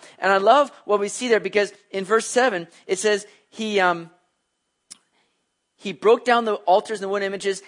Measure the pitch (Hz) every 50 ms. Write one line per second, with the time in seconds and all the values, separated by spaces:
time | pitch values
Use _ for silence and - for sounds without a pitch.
0 | - - - - - 190 196 196 196 214 247 285 285 247 - - - - 208 202
1 | 202 202 - - 247 247 226 202 170 190 170 208 202 190 - _ _ _ - 190
2 | 190 170 220 220 220 - - 240 254 262 202 175 165 - _ - _ - 196 185
3 | - 214 208 202 202 - _ _ _ _ _ - 220 214 208 196 185 180 175 170
4 | 165 165 _ _ _ _ _ _ _ _ _ _ _ _ _ _ _ _ - _
5 | _ _ _ _ _ _ _ _ _ _ _ _ _ _ _ _ - 202 185 -
6 | - 208 233 247 - 254 240 240 233 220 208 - - - 180 214 214 - 220 190
7 | 196 196 196 202 196 196 196 196 196 196 196 190 -